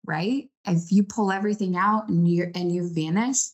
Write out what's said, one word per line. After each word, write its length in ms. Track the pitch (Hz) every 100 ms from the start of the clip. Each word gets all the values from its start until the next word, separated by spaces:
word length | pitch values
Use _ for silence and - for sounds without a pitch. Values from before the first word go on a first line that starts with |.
| -
right? 420 | 156 190 277 - _
If 280 | - 170 170
you 100 | 196
pull 300 | 202 - 196
everything 440 | 190 208 208 190 180
out 320 | 202 220 220
and 200 | 170 170
you're, 240 | 170 175
and 160 | 175 175
you 180 | 175 175
vanish 460 | 165 156 185 247 254 -